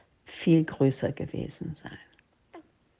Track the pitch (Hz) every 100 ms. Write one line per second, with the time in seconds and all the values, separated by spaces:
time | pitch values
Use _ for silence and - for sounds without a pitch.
0 | _ _ - - 180 165 156 - 135 127
1 | - - - - - - 165 156 - -
2 | - _ _ _ _ 330 - _ _